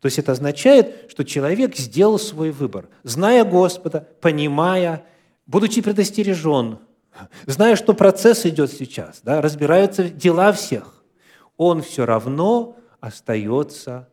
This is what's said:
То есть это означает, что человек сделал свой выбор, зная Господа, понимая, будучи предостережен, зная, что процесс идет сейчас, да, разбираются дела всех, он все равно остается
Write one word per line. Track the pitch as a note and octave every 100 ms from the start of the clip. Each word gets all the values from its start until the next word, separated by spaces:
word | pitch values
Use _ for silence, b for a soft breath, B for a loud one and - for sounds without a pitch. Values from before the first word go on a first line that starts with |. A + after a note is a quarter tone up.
То | C#3
есть | C#3
это | C#3+
означает, | C3 C#3+ C#3+ B3+ C#4 G#3+ - -
что | -
человек | C#3+ D3 C#3 G3 C4 C4
сделал | B2+ A2 G3+ G#3+
свой | - D3+ D#3+
выбор, | C#3+ C3+ G2 - b
зная | B2+ A#2+ G3 B3
Господа, | G#3+ F3+ F3+ F3+ E3 D#3 D3 _
понимая, | F3 D3+ D3 C#3+ E3+ F#3 F3 D#3+ b b b b _
будучи | D#3+ A3 A#3+
предостережен, | G#3 G#3 G3 - G3+ F#3 D#3 C#3+ A#2 A2 _ _ _ B B B -
зная, | C3+ A3
что | G#3+ -
процесс | G3+ G3 F#3+ A3 A3+ F3
идет | D#3 C#3
сейчас, | - B2+ - F2 -
да, | A2 D3+
разбираются | D3+ D3 D3 F3 G3 G3 F3
дела | D#3 F3+ E3+ G3
всех, | G#3 - - - _ _ _ b b b _
он | E3+ E3
все | D3+ - A#2
равно | A2+ A#2 C#3 F3+ A#3+ A#3 B B B
остается | B2 - - A2 G#2 B2+ D3 - - B2 B2+